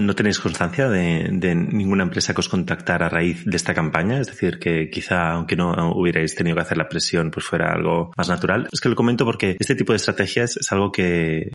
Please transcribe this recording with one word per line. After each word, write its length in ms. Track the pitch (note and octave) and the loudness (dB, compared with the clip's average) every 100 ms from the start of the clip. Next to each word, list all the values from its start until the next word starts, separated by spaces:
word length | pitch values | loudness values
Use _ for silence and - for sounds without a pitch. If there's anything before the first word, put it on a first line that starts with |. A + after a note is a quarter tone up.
¿No 160 | G2+ G2 | 2 2
tenéis 240 | G#2 F#2+ | 2 2
constancia 480 | F#2+ D#2 E2+ F2 C3+ | 0 0 0 2 2
de, 400 | F#2+ F2 E2 - | 2 2 2 0
de 240 | F#2 F2+ | 0 2
ninguna 480 | E2+ - G#2+ F#2+ G2 | 2 2 0 2 2
empresa 320 | F2+ F2+ - | 0 0 -2
que 60 | - | 0
os 80 | - | 0
contactara 580 | F#2+ F2 E2+ - F2 E2+ | 0 -2 -2 0 0 0
a 20 | |
raíz 360 | E2+ F2 E2 | 2 0 0
de 120 | - F2+ | -2 -2
esta 180 | - | -2
campaña? 460 | F2 D#2+ D#2+ F#2 C3+ | 0 0 0 0 0
Es 60 | - | -2
decir, 320 | - F2+ E2 | -2 -2 -2
que 320 | - E2 D#2 | 0 0 -2
quizá, 400 | E2+ - F2+ E2 | -4 -2 0 0
aunque 220 | E2+ D#2+ | 0 -2
no 380 | E2+ F2 E2+ E2+ | 0 0 2 0
hubierais 400 | F#2 F2 E2 D#2+ | 2 2 2 0
tenido 220 | - E2+ E2 | 0 0 0
que 60 | |
hacer 160 | E2 E2 | 0 -2
la 100 | D#2 | -2
presión, 420 | E2 - F2+ E2 | -4 -2 0 -2
pues 160 | D#2+ - | -4 -4
fuera 260 | E2 E2 | -2 0
algo 380 | E2 E2+ E2+ E2+ - | 0 0 0 -2 -4
más 120 | F2+ | -2
natural. 400 | F2 F2 G#2 - | 0 0 0 -2
Es 80 | E3+ | -2
que 80 | C3 | 0
lo 80 | A2+ | 2
comento 280 | A#2 A#2+ | 2 2
porque 320 | A#2 A2+ G2 F#2 | 0 0 -2 0
este 160 | G#2 C#3 | 0 0
tipo 160 | B2 | 2
de 60 | G#2+ | 0
estrategias 580 | - - G2 - A#2+ - | 0 0 0 0 -2 -2
es 160 | - | -2
algo 180 | G2 G2+ | 0 0
que 600 | G2 F2+ E2+ E2 D#2+ - | 0 2 2 0 -2 -4